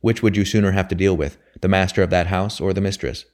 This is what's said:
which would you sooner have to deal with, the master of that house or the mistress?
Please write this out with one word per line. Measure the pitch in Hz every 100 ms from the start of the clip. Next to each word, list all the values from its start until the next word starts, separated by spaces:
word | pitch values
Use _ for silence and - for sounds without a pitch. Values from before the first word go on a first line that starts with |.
which | - -
would | 113 98
you | 98
sooner | 110 101
have | 98 92
to | 87
deal | 98 90
with, | 73 - _ -
the | 92
master | 95 95 -
of | 90
that | 90 87
house | 92 98 -
or | 95
the | 95
mistress? | 98 98 67 71 -